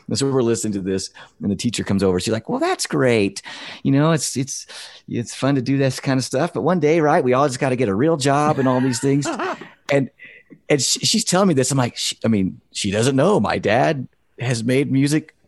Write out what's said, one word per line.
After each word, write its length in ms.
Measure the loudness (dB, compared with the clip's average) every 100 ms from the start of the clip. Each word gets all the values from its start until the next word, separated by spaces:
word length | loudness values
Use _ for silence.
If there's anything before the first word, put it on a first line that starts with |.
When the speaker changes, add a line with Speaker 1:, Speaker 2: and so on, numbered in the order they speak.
| -8
Speaker 1:
And 100 | -4
so 100 | 0
we're 140 | 0
listening 300 | 2 0 -2
to 80 | -4
this, 280 | -4 -4 -6 -14 -20 _
and 80 | -4
the 60 | -2
teacher 280 | -2 -4
comes 200 | -2 2
over. 160 | 2 2
She's 140 | 0
like, 140 | -4 -4
"Well, 120 | -4
that's 260 | -2 -2 -2
great. 560 | 0 2 4 0 -4 -14 -16 -16 -6
You 100 | 0
know, 180 | 2 2
it's, 260 | 2 -2 -6
it's, 300 | -6 -8 -14 -18 -18 -20 -8
it's 260 | -8 -6
fun 220 | -4 0 0
to 80 |
do 140 | 0 0
this 200 | 0 -2
kind 200 | -2 -2
of 40 | -2
stuff. 280 | -2 -2
But 80 | -2
one 180 | 0 2
day, 200 | 2 4
right, 220 | 4 4
we 100 | 4
all 140 | 4 2
just 120 | 0
gotta 180 | -2 0
get 120 | 0
a 60 | 2
real 220 | 2 2
job 420 | 2 2 2 2
and 80 | 2
all 140 | 2
these 180 | 0 0
things." 260 | 0 0 0
Speaker 2:
<laughs> 60 | -4 -6 -8 -12 -18 -2
Speaker 1:
And, 200 | 0 -2 -8 -20 -20 _ -20 -2
and 140 | 0
sh-, 160 | 0 -2
she's 200 | 0 0
telling 240 | 0 2 2
me 60 |
this. 180 | 2 2
I'm 60 | 0
like, 180 | 0 -2
"She, 220 | -8 -4 0
I 20 |
mean, 320 | 2 0 -4 _
she 180 | -8 -2
doesn't 240 | 0 2 2
know. 240 | 2 2
My 180 | 0 -2
dad 480 | 0 2 2 -2 -8 _ _ -8
has 280 | -4 -2 0
made 260 | 0 2
music 420 | 0 2 0 -4 _